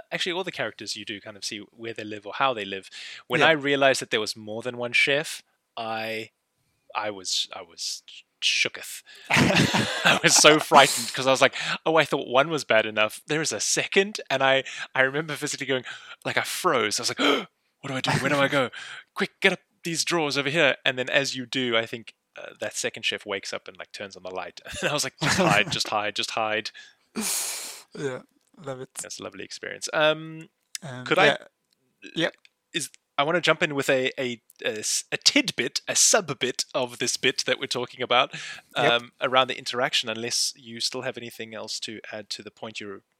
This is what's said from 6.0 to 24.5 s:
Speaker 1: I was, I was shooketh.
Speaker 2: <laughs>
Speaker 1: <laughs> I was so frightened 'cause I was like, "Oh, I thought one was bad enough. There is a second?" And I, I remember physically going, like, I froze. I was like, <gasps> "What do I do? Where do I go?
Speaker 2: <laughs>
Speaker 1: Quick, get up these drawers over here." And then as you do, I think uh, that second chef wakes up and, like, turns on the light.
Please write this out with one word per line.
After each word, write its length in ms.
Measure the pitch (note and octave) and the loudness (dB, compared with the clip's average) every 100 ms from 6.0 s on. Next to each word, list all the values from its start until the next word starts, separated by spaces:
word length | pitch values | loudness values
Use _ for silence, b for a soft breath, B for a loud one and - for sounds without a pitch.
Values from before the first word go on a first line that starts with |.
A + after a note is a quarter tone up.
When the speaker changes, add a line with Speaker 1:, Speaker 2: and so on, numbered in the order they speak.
| A2+ A2 A2 _ _ _ _ _ - - | -4 -6 -8 _ _ _ _ _ -10 -6
Speaker 1:
I 160 | G#2+ | -6
was, 360 | G2 F2+ - - | -6 -4 -4 -4
I 80 | - | -10
was 400 | E2+ E2 - - - - - _ | -14 -10 -10 -10 -14 -20 -20 _
shooketh. 640 | - - - - - - - | -2 0 -2 -4 -12 -14 -16
Speaker 2:
<laughs> 80 | - | -16
Speaker 1:
<laughs> 100 | - | 0
I 920 | - F3 F#3+ - - - - D#3+ - | 2 4 4 2 2 -2 0 2 4
was 120 | E3 - | 6 8
so 240 | D#3 D#3 | 8 6
frightened 540 | - D3+ C#3 - A#2 | 8 8 8 4 -4
'cause 140 | C#3 C3 | 0 2
I 40 | |
was 100 | B2+ | 6
like, 140 | C3 B D#3+ B E3 | 6 B -4 B 2
"Oh, 120 | D#3+ | 2
I 80 | C#3+ | 2
thought 220 | C#3+ B2+ | -2 2
one 220 | B2 D#3 | 2 2
was 140 | D3+ | 0
bad 220 | - A2 G#2+ | 4 4 4
enough. 340 | G#2+ G#2+ - - | 2 0 -2 -4
There 140 | D3+ | -2
is 100 | D3 | -2
a 80 | G#2 | -2
second?" 600 | - - - G3 G3+ G#3+ - | 0 0 2 2 2 -2 -4
And 120 | C3+ | 2
I, 200 | C3+ C3 B B B C3+ | 4 2 B B B 2
I 60 | |
remember 340 | C3 C#3+ D#3+ C#3 | 2 0 -6 -6
physically 320 | D3 - C3 | -6 -4 -2
going, 160 | C3 B B B B C3 | -2 B B B B -4
like, 120 | A#2+ | -2
I 60 | |
froze. 560 | - - F3+ C3 G#2+ G2+ | -2 0 2 2 2 0
I 40 | |
was 60 | A2+ | -2
like, 100 | B2+ | 0
<gasps> 640 | C#4+ C4 F#3+ _ _ _ | 2 2 -2 _ _ _
"What 80 | C3+ | -8
do 40 | |
I 80 | C3 | -4
do? 100 | D3+ D3 | 0 0
Where 80 | C3+ | 2
do 80 | C#3+ | 2
I 80 | C3+ | 2
go? 220 | C#3+ A#2 B B | 2 0 B B
Speaker 2:
<laughs> 220 | B B | B B
Speaker 1:
Quick, 260 | - G3 _ | -6 -6 _
get 120 | G3 | 2
up 60 | F3 _ _ | 2 _ _
these 200 | F3 D#3+ - | -6 -4 0
drawers 320 | F3 D3 C3+ | 0 2 0
over 120 | C3+ | 0
here." 280 | E3 C#3 - C#3 | 4 4 4 0
And 120 | B2+ | 0
then 120 | B2+ | 2
as 260 | C#3+ C3+ C3 | 2 2 -4
you 100 | B2 | -4
do, 320 | C3+ B2 A2+ | -2 2 0
I 80 | A2+ | 0
think 300 | A#2 G#2 - _ - | -6 -12 -20 _ -18
uh, 140 | - - | -16 -8
that 140 | G#2+ - | -6 -4
second 280 | A#2+ A#2+ | -6 -4
chef 220 | - G2+ G#2 | -4 -4 -4
wakes 280 | G2 - | -6 -6
up 140 | G2+ - | -10 -10
and, 100 | F#2 | -16
like, 140 | D#2+ | -14
turns 240 | - G2 F#2 | -12 -14 -14
on 60 | |
the 80 | F#2 | -10
light. 280 | F#2 F2 | -10 -10